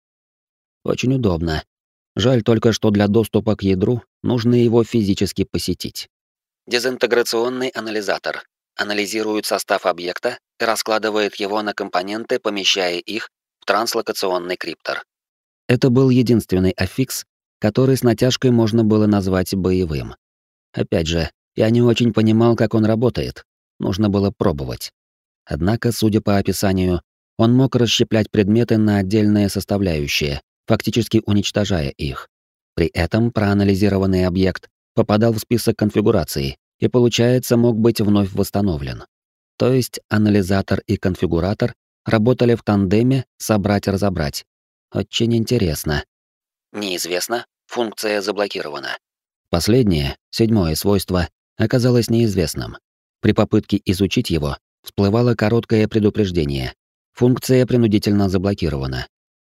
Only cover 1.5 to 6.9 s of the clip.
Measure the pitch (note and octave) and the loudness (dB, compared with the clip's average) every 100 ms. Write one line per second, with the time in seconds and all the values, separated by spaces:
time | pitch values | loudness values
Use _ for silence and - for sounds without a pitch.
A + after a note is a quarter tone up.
1.5 | D#2 - _ _ _ _ - A2 B2+ G#2+ | -4 -6 _ _ _ _ -2 0 2 2
2.5 | A2 A#2 G#2 A2 G2+ G2+ G#2+ G#2+ G#2+ G#2 | 2 2 2 2 2 4 2 2 0 0
3.5 | G2+ G2 F#2 G2+ B2 - _ G2+ B2 A2+ | -2 0 0 0 -2 -6 _ -4 0 2
4.5 | A#2+ A#2 A#2 A2 A#2 G2+ F#2+ G2 - F#2+ | 4 4 4 2 0 0 0 -2 -2 -4
5.5 | F2 - F2 - - - _ _ _ _ | -4 -4 -6 -8 -12 -18 _ _ _ _
6.5 | _ - A#2 B2 | _ -4 -2 -2